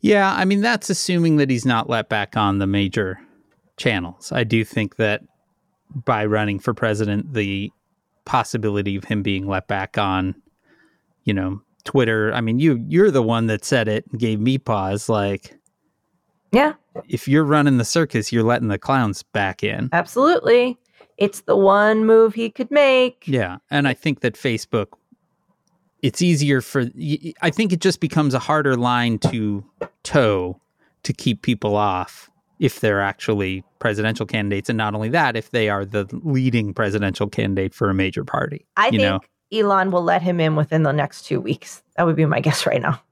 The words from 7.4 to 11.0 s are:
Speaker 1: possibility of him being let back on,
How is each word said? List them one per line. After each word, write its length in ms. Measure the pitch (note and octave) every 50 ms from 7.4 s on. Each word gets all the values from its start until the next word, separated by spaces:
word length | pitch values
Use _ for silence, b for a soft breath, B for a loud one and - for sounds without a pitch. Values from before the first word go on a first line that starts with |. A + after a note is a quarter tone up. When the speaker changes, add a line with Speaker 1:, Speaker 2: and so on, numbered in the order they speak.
| G#2 G2 G2 G2 G2 G#2 _ _ _ _ _ _ _ _ _ _ _
Speaker 1:
possibility 720 | - - C3 A#2 - - B2 G#2 G#2+ G2+ G2+ G2+ G2+ G2 G2
of 80 | F#2+
him 180 | - A2+ G#2 G2
being 240 | G#2 G2+ F#2+ F#2+ G2
let 200 | G2 F#2+ - _
back 300 | G2+ G2 F#2+ F#2+ - -
on, 380 | G#2 G2 F#2 F#2 F#2 F#2+ F2+ - _ _ _ _ _ _ _ _ _ _ _ _